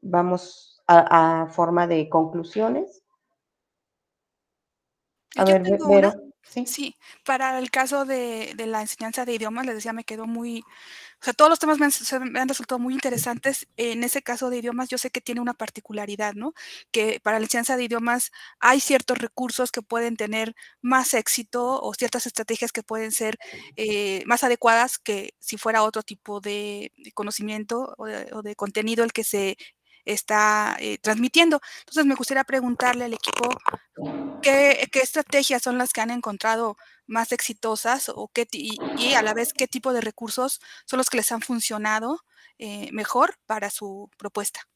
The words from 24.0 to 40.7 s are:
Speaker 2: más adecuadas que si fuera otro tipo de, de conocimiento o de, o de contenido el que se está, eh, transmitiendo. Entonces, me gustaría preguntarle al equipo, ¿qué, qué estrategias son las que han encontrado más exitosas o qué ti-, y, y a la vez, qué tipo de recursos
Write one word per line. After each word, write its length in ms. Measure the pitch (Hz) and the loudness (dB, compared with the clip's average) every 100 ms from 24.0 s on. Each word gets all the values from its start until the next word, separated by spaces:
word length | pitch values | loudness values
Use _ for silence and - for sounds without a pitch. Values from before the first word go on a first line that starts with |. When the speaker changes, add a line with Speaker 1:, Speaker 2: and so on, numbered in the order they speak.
| 202 190 - | -2 -4 0
Speaker 2:
más 160 | 240 | 2
adecuadas 560 | 269 240 233 226 254 - | 2 4 4 4 4 -2
que 340 | - 202 196 _ | -4 -6 -6 _
si 180 | - 214 | -12 -6
fuera 260 | 226 226 | 0 2
otro 200 | 214 220 | 2 0
tipo 360 | - 202 - 202 | -10 -14 -12 -10
de, 540 | 202 208 208 208 208 _ | -6 -6 -8 -10 -14 _
de 160 | - | -16
conocimiento 840 | - 202 - 208 214 208 233 262 - | -8 -6 -6 -6 -6 -6 -6 -6 -10
o 80 | 214 | -10
de, 240 | 214 - | -10 -10
o 100 | 220 | -12
de 140 | 208 208 | -12 -8
contenido 480 | 202 208 214 233 | -4 -2 -2 2
el 80 | 233 | 0
que 140 | - 220 | 0 -2
se 320 | 208 196 - - _ _ _ - | 0 -2 -4 -14 _ _ _ -6
está, 680 | 214 - 214 214 214 214 - | -6 0 4 4 4 0 -4
eh, 200 | 214 - | -6 -4
transmitiendo. 580 | 214 220 247 330 339 294 - - | 0 2 4 6 6 4 -2 -20
Entonces, 260 | - 311 285 | -6 2 2
me 80 | |
gustaría 300 | 262 254 269 | 2 0 -2
preguntarle 640 | 269 269 247 233 247 247 240 | 0 0 0 0 2 0 -2
al 80 | |
equipo, 360 | 226 - - 240 - - - _ - 294 285 277 - | -6 -6 -2 -2 0 0 -2 _ -12 -10 -8 -10 0
¿qué, 480 | 277 277 277 277 - | 4 6 6 4 2
qué 80 | 269 | 0
estrategias 640 | 262 311 294 277 269 247 | 0 0 0 2 2 0
son 160 | 254 247 | 0 -2
las 140 | 247 | -2
que 80 | - | -2
han 100 | 226 | -4
encontrado 680 | 240 226 202 220 226 233 208 - _ - | -4 -6 -4 -2 0 -2 -6 -18 _ -6
más 240 | 226 226 | -4 -2
exitosas 800 | 240 - 226 220 220 226 262 - | -2 -4 -4 -4 -2 0 -2 -2
o 140 | - 208 | -8 -8
qué 180 | - 233 | -4 -4
ti-, 320 | - 285 214 285 - | -6 -8 -6 -6 -2
y, 40 | |
y 100 | 240 262 | 2 4
a 80 | |
la 100 | 214 | 2
vez, 180 | 214 240 | 0 -2
qué 160 | - 254 | -2 -2
tipo 260 | 254 262 | -2 -2
de 80 | 247 | -2
recursos 600 | 220 - 226 233 254 - - | -2 -8 -8 -4 -4 -4 -12